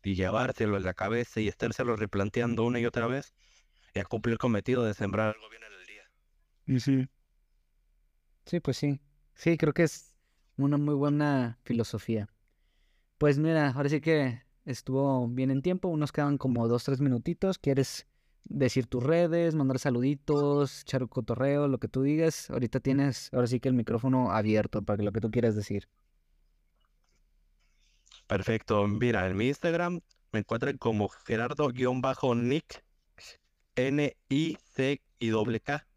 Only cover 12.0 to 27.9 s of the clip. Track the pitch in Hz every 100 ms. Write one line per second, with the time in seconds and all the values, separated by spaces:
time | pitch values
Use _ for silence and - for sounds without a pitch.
12 | - 110 107 _ _ _ _ _ _ _
13 | _ _ 147 139 156 160 147 127 143 151
14 | 151 156 131 117 _ _ - 123 - 131
15 | 139 131 120 123 131 135 175 185 185 156
16 | 147 - 143 143 131 120 117 120 - 131
17 | 139 120 139 175 190 185 - 135 131 -
18 | - _ _ _ - - 127 131 117 123
19 | 123 165 175 170 170 156 135 127 151 120
20 | 131 143 - 147 143 143 139 - - 135
21 | 127 - 110 117 139 143 143 127 104 127
22 | 139 156 160 - - - 123 131 135 135
23 | 139 123 - 127 123 123 131 127 113 113
24 | 131 127 120 107 107 107 - 107 101 101
25 | 104 107 110 120 117 107 98 101 - _
26 | _ _ _ _ _ _ _ _ _ _
27 | _ _ _ _ _ _ _ _ _